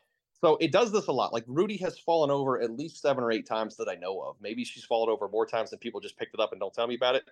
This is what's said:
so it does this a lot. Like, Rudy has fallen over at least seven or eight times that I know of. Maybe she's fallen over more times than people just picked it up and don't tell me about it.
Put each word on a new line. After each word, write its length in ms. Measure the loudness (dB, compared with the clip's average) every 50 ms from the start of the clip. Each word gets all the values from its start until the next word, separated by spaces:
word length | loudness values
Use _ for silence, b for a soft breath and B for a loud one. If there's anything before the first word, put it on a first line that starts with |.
| B B B B _ _ _ _
so 140 | 4 6 6 6
it 140 | 4 4
does 200 | 4 4 4 4
this 160 | 2 0 0 0
a 40 |
lot. 200 | 0 0 0 0 0
Like, 100 | -4 -6 -2
Rudy 280 | 0 0 0 0 -2 -4
has 200 | -4 -6 -6 -4
fallen 320 | -2 2 2 4 4 4
over 300 | 2 2 0 0 0 0
at 100 | -2 -2
least 280 | -4 -6 -10 -10 -8 -2
seven 220 | 0 0 2 2 2
or 80 | 0
eight 140 | 0 0 -2
times 300 | -2 -2 -2 -2 -4 -6 -6
that 100 | -6 -6
I 80 | -6
know 240 | -6 -6 -8 -6 -6
of. 180 | -8 -10 -12 -10
Maybe 240 | -10 -10 -8 -8 -8
she's 200 | -10 -12 -10 -2
fallen 260 | 0 2 2 4 4
over 180 | 2 2 0 0
more 180 | 0 0 0
times 240 | 2 0 -2 -2 -4
than 100 | -6 -10
people 200 | -10 -10 -8 -8
just 160 | -10 -12 -10 -10
picked 160 | -10 -6 -2
it 60 | -2
up 120 | -2 -2
and 80 | -2 -4
don't 140 | -8 -6 -4
tell 120 | -2 -2 -2
me 80 | -2
about 200 | 0 0 2 2
it. 80 | 0 -2 -4